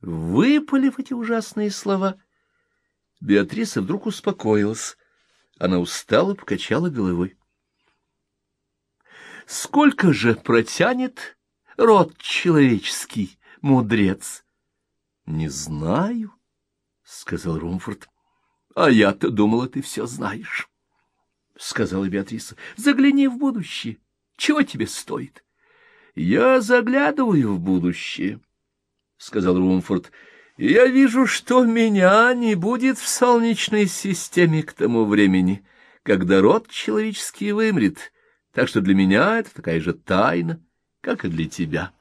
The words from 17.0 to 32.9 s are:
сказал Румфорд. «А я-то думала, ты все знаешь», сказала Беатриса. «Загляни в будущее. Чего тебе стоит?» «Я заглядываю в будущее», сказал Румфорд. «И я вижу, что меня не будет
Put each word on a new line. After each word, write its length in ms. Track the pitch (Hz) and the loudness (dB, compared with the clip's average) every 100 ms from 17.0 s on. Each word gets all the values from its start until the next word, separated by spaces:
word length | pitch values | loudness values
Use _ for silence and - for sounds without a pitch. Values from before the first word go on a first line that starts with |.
сказал 560 | _ - - 85 90 80 | _ -20 -10 -8 -6 -6
Румфорд. 520 | 85 92 98 104 - _ _ _ _ _ _ | -6 -8 -8 -14 -16 _ _ _ _ _ _
«А 160 | - 165 | -2 4
я-то 400 | 117 101 98 - | 6 4 2 -4
думала, 380 | 107 104 113 127 | 0 2 2 -2
ты 120 | 135 | -8
все 240 | 135 - | -10 -8
знаешь», 640 | 113 120 104 98 - - - _ _ _ _ _ _ _ _ _ | -8 -8 -8 -10 -12 -12 -12 _ _ _ _ _ _ _ _ _
сказала 500 | - - 104 92 98 | -12 -6 -4 -2 -4
Беатриса. 460 | 98 98 113 - - - - | -4 -6 -12 -14 -20 -20 -4
«Загляни 500 | 254 269 277 277 269 | -2 2 2 4 0
в 120 | 240 | 0
будущее. 580 | 277 233 165 - 117 107 _ _ _ _ | -4 -4 -8 -10 -12 -12 _ _ _ _
Чего 260 | - 302 | -2 0
тебе 240 | 277 - 202 | 0 -2 -8
стоит?» 600 | - - - 131 _ _ _ _ _ _ _ _ | -8 -10 -10 -10 _ _ _ _ _ _ _ _
«Я 460 | - 160 - 247 254 | -6 0 2 4 2
заглядываю 960 | 208 247 233 262 277 285 247 170 113 | 4 2 2 0 0 0 0 2 2
в 60 | 98 | -2
будущее», 800 | 87 92 87 85 - - 95 110 _ _ _ _ _ _ _ _ | 0 0 0 -4 -10 -6 -8 -8 _ _ _ _ _ _ _ _
сказал 400 | - 110 92 92 | -8 -4 0 2
Румфорд. 540 | 92 92 85 95 - - - - _ _ | 2 0 -2 -6 -6 -20 -20 -20 _ _
«И 140 | - | 2
я 160 | 220 254 | 4 4
вижу, 400 | 254 269 233 247 | 4 4 4 0
что 380 | - - 254 | -2 0 2
меня 680 | 240 226 226 202 185 202 240 | 4 2 2 4 4 6 4
не 200 | 247 233 | 2 0
будет 440 | 202 185 247 254 | 0 -2 0 -2